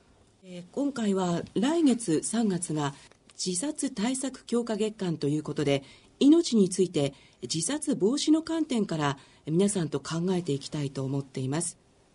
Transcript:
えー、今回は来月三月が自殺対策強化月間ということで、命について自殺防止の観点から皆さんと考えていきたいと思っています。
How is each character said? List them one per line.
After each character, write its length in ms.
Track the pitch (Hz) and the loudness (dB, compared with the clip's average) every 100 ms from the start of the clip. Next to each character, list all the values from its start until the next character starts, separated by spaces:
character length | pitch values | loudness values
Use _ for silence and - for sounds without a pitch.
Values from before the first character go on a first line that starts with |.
| _ _ _ _ | _ _ _ _
え 160 | 185 180 | -18 -16
ー、 20 | 180 | -10
今 200 | - 285 | -4 -4
回 220 | 240 214 | 0 0
は 280 | 190 180 170 - | 2 2 0 -2
来 300 | - 226 339 | 0 2 4
月 400 | 302 233 - 151 | 4 4 2 0
三 240 | - 220 220 | 0 0 0
月 260 | 175 - | 0 -2
が 180 | 151 143 143 - _ _ - | -2 -2 -6 -14 _ _ -8
自 140 | 185 180 | -4 -4
殺 360 | 285 302 277 | -4 -4 -6
対 240 | 262 226 262 | -2 -2 -2
策 280 | 262 262 - | -6 -8 -4
強 180 | 240 | -2
化 100 | 233 | -2
月 220 | 208 214 214 | -2 -4 -4
間 200 | 185 151 | -4 -2
と 120 | 143 | -2
い 100 | 151 | -2
う 60 | |
こ 100 | 151 | -4
と 80 | 147 | -2
で、 200 | 147 139 - - _ - | 0 0 -2 -20 _ 4
命 380 | 277 330 330 226 | 6 6 6 4
に 120 | 185 | 4
つ 140 | 190 | 2
い 60 | 175 | 0
て 260 | 156 143 - - _ | 0 -2 -4 -20 _
自 180 | 233 160 | -6 -4
殺 340 | 165 294 294 | -2 -2 -2
防 220 | 185 190 294 | 0 0 2
止 160 | 311 | 2
の 100 | 320 | 2
観 220 | 320 330 | 2 -4
点 220 | 311 240 202 | -2 -2 0
か 100 | 160 | 0
ら 220 | 143 135 - _ - | -2 -2 -10 _ -2
皆 220 | 165 202 | 2 2
さ 160 | 196 | 2
ん 40 | 151 | -2
と 120 | 143 | -4
考 260 | - 165 180 | -4 -4 0
え 120 | 185 | 0
て 100 | 175 | -2
い 60 | 139 | -4
き 100 | - | -4
た 140 | 151 | -6
い 80 | 143 | -4
と 140 | 143 | -4
思 160 | 135 139 | -4 -4
っ 20 | |
て 180 | 139 - | -6 -6
い 80 | 131 | -4
ま 120 | 151 | -4
す。 160 | 170 - _ _ _ | -6 -8 _ _ _